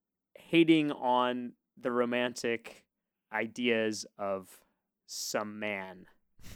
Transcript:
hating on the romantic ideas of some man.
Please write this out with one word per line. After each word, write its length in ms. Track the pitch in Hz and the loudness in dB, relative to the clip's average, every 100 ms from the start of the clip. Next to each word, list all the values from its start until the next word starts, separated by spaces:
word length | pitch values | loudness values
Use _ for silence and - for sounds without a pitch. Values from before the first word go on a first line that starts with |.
| _ _ _ | _ _ _
hating 580 | - - 165 165 160 147 | -20 2 4 8 6 4
on 600 | 143 127 123 123 123 123 - _ - | -2 0 2 2 -2 -6 -14 _ -8
the 100 | 131 | -2
romantic 920 | 120 120 120 123 120 120 117 - - _ _ _ _ _ | 0 0 0 -2 -2 -4 -4 -6 -20 _ _ _ _ _
ideas 720 | 107 113 107 120 113 110 107 - - | -6 -6 -2 0 2 0 -2 -10 -8
of 300 | 101 95 92 - _ _ _ _ _ | -6 -6 -8 -20 _ _ _ _ _
some 520 | - - 127 107 107 | -10 -6 -6 -6 -6
man. 480 | 107 98 92 92 - _ _ _ - | -6 -6 -8 -14 -20 _ _ _ -18